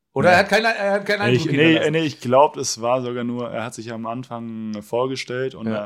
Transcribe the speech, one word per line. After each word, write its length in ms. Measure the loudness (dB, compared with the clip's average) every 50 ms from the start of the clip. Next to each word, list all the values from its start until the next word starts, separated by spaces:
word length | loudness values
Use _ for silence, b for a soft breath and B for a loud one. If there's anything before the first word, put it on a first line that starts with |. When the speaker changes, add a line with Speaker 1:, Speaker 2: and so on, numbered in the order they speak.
| _ _ -2
Speaker 1:
Oder 180 | 2 4 6
Speaker 2:
Ja. 20 | 6
Speaker 1:
er 60 | 6
hat 100 | 6 4
keinen, 160 | 2 2 2
er 260 | 2 0 0 0 0
hat 140 | 0 0 0
keinen 160 | -2 -2 0
Eindruck 260 | 2 2 2 2 2 2
Speaker 2:
Ich, 40 | 2
nee, 100 | 4 6
Speaker 1:
hinterlassen. 280 | 6 4 4 2 0 0
Speaker 2:
nee, 100 | 0 -2
ich 160 | -2 -4 -6
glaub, 380 | -2 2 6 6 6 6 4 -2
es 240 | -6 -6 -6 -4
war 200 | -2 0 0 0
sogar 220 | -2 -4 -6 -6 -6
nur, 260 | -6 -6 -6 -6 -6
er 140 | -6 -6 -8
hat 100 | -8 -10
sich 200 | -12 -12 -10 -10
am 120 | -8 -8 -8
Anfang 760 | -8 -8 -10 -10 -12 -12 -10 -10 -10 -10 -8 -8 -8 -10 -8
vorgestellt 720 | -4 -2 -2 0 -2 -2 -6 -8 -8 -6 -6 -6 -6 -8
und 120 | -8 -6 -6
Speaker 1:
Ja. 60 | -4 -4 -6